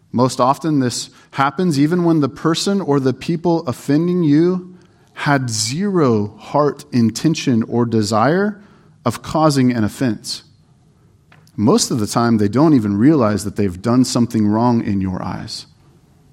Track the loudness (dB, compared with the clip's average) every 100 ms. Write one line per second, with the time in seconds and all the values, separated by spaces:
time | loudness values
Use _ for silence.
0 | _ 0 0 2 0 0 0 0 0 -4
1 | -10 -16 _ -2 -2 0 0 2 2 2
2 | 2 2 0 -2 -2 0 0 -2 0 0
3 | 0 -2 -4 -2 0 0 -2 -6 -2 0
4 | 0 0 2 4 2 0 -6 -18 -20 _
5 | _ -6 0 0 0 -4 -6 -4 -2 2
6 | 2 2 -2 -8 -4 0 0 -2 -4 0
7 | 0 0 -2 -2 0 0 0 -2 0 0
8 | 0 2 2 2 0 -4 -14 -20 _ _
9 | -6 -6 -4 0 2 4 2 2 -2 -2
10 | -4 -4 -8 -12 -14 _ _ _ _ _
11 | _ _ _ -20 _ -2 0 0 0 -4
12 | -2 -2 0 2 0 2 2 2 2 0
13 | 2 4 2 0 -4 -4 -4 -4 -2 0
14 | 2 0 0 0 0 0 0 0 -2 -2
15 | -4 -6 -8 -10 -12 -14 -16 _ _ _
16 | _ _ _